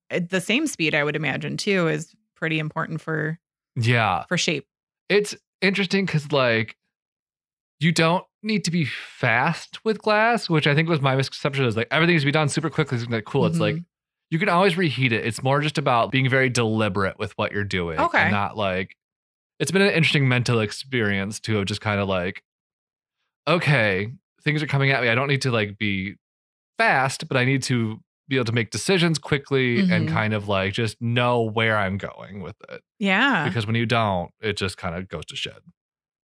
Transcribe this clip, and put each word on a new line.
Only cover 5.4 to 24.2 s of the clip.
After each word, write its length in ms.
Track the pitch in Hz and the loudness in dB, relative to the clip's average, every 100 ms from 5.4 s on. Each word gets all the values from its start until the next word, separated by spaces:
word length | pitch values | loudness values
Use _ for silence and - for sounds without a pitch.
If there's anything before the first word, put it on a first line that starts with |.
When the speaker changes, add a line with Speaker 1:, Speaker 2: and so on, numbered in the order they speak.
| _ _ | _ _
Speaker 2:
interesting 440 | 185 190 196 196 190 | -2 0 0 0 0
'cause, 260 | 156 143 | -2 0
like, 440 | 147 127 113 110 - _ _ _ _ _ _ _ _ _ _ | 2 2 2 -2 -8 _ _ _ _ _ _ _ _ _ _
you 120 | 160 | 0
don't 320 | 170 160 180 - _ | 4 4 4 -2 _
need 220 | 208 214 | -4 -2
to 60 | - | 0
be 140 | 170 135 | -2 -2
fast 1000 | - - - 123 113 147 165 - - | -4 -14 -2 2 2 2 -2 -8 -8
with 140 | - 214 | -4 -2
glass, 460 | - 208 226 233 - | 0 2 2 0 0
which 160 | 165 156 | 2 2
I 80 | |
think 140 | 143 165 | 2 2
was 120 | 165 | 2
my 160 | 135 131 | 2 2
misconception, 480 | 131 - 147 135 131 | -2 -2 -4 0 0
is, 100 | 107 | 0
like, 120 | 117 | 0
everything 240 | 143 165 | 2 4
needs 80 | 170 | 4
to 20 | 139 | 4
be 60 | |
done 160 | 147 151 | 2 2
super 220 | - 151 | 0 -2
quickly. 280 | - 151 120 | -2 -2 -2
It's, 100 | 120 | -2
like, 160 | 117 107 | -4 -2
cool. 200 | - 110 | 0 0
It's 140 | 165 | 2
like, 160 | 107 160 | -2 -2
Speaker 1:
Mm-hmm. 80 | 175 _ _ _ _ | -8 _ _ _ _
Speaker 2:
you 80 | 160 | -2
can 100 | 202 | 2
always 280 | 170 196 170 | 4 4 2
reheat 340 | 180 120 131 | 0 0 0
it. 120 | 113 - | 0 -2
It's 160 | 107 | -2
more 180 | 131 139 | 0 0
just 180 | 151 151 | 0 -2
about 320 | 139 120 104 | 0 2 2
being 160 | 131 131 | 2 2
very 200 | 131 131 | 2 2
deliberate 680 | 120 113 110 107 95 95 - | 2 0 2 0 0 -2 -4
with 140 | 104 - | -10 -4
what 140 | 104 | -6
you're 120 | 101 | -4
doing. 340 | 101 95 85 80 | -4 -2 -4 -2
Speaker 1:
Okay. 220 | 339 294 | 0 0
Speaker 2:
And 80 | 160 | 0
not, 240 | 104 101 - | 0 -2 -2
like, 400 | 101 92 95 - _ _ _ _ _ _ | -2 -2 -6 -10 _ _ _ _ _ _
it's 120 | - | -2
been 100 | 185 | 2
an 80 | 196 | 2
interesting 360 | 170 156 156 135 | 4 2 2 4
mental 320 | 123 117 120 | 2 2 0
experience 800 | 107 - - 127 107 98 98 110 | 0 -6 -6 -2 0 0 -4 -8
to 160 | - 107 | -4 -2
have 100 | 98 | -2
just 140 | 104 | -4
kinda, 220 | 110 101 98 | -2 -2 0
like, 360 | 95 90 - _ _ _ _ _ _ _ _ _ _ - | -2 -4 -8 _ _ _ _ _ _ _ _ _ _ -2
"Okay, 640 | 175 143 143 107 95 104 135 | 0 2 4 4 0 -4 -8